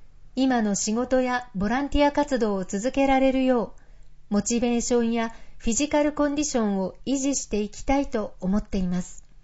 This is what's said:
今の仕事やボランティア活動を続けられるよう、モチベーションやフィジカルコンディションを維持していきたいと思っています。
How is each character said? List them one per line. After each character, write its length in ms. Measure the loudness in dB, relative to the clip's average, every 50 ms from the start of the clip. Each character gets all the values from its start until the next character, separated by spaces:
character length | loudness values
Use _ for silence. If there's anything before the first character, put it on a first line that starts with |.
| -20 -20 -20 -20 -20 -8 -2
今 280 | 0 2 2 2 2 2
の 120 | 2 0
仕 200 | 0 -2 -2 -2
事 260 | -2 0 2 2 2
や 280 | 2 2 0 -4 -4 -6 -4
ボ 140 | -4 -2 0
ラ 140 | 0 0 0
ン 80 | 0
テ 80 | 2 4
ィ 80 | 4
ア 60 | 4 4
活 260 | 2 0 0 0 0
動 160 | 0 0 0
を 100 | -2 -2
続 280 | -4 -4 -4 -2 -2 0
け 140 | 2 4
ら 140 | 4 4 4
れ 120 | 4 4 4
る 120 | 4 2
よ 300 | 2 2 2 0 -2 -6 -14 -20 -20 -20 -20 -20 -20 -20 -20 -8 -2
う、 40 | -2
モ 80 | 0 0
チ 180 | 0 0 0
ベ 180 | 2 2 0 0
ー 20 |
シ 140 | 0 2 2
ョ 60 | 2
ン 120 | 2 2 0
や 220 | 0 -2 -4 -6 -10 -14 -16 -14 -4
フ 120 | -2 0
ィ 40 | 0
ジ 140 | 0 0 2
カ 140 | 2 2 2
ル 100 | 2 2
コ 140 | 0 0
ン 80 | 0 0
デ 80 | -2 -2
ィ 20 |
シ 140 | -2 0 0
ョ 60 | 0
ン 140 | 0 0 0
を 140 | -2 -4 -6 -8 -4
維 120 | -4 -2 -2
持 180 | 0 -2 -2
し 100 | -2 -4
て 140 | -4 -2 -2
い 80 | -4 -4
き 140 | -6 -6 -2
た 160 | 0 2 2
い 100 | 2 0
と 260 | -2 -4 -4 -6 -8 -6
思 180 | -2 0 0 0
っ 40 | 0
て 160 | -2 -2 -2
い 80 | -2
ま 160 | 0 -2 -2 -4
す。 220 | -6 -10 -16 -18 -20 -20 -20